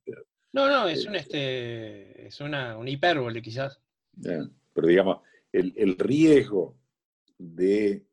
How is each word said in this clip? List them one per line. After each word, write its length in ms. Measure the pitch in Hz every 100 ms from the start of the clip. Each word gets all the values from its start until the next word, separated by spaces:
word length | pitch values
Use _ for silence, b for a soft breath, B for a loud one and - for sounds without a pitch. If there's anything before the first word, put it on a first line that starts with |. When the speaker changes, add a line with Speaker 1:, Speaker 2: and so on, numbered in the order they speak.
Speaker 1:
pero, 180 | - - - _ _
Speaker 2:
No, 160 | 269 277
no, 200 | 277 190
es 160 | 143 123
un, 100 | 190
Speaker 1:
este, 960 | 143 151 135 127 120 117 110 104 -
Speaker 2:
este, 160 | - 113
es 120 | -
una, 360 | 147 143 123 110
una 120 | 127
hipérbole, 520 | 139 175 156 117 113
quizás. 380 | 117 117 135 - _ _ _
Speaker 1:
Ya, 360 | 190 - 78 - - _
pero 140 | - 80
digamos, 320 | - 95 87 b b _
el, 200 | 120 135 -
el 220 | 98 90
riesgo 800 | 98 143 160 143 104 101 71 - _ _ _ _ _ -
de 720 | 87 82 92 104 104 101 -